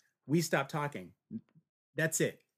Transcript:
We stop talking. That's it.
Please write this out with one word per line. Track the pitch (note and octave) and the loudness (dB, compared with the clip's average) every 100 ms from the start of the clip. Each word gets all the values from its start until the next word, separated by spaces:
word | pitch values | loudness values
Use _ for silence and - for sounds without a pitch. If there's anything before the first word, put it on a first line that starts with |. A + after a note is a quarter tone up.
| _ _ - | _ _ 0
We | D#3+ | 2
stop | D#3+ D#3 C3+ | 4 0 0
talking. | D#3 D3 G#2 F2 - - A2 - - _ _ _ C#3 | -2 -4 -6 -12 -18 -12 -12 -12 -20 _ _ _ -2
That's | D#3 - | 0 2
it. | C3+ - _ | 0 -2 _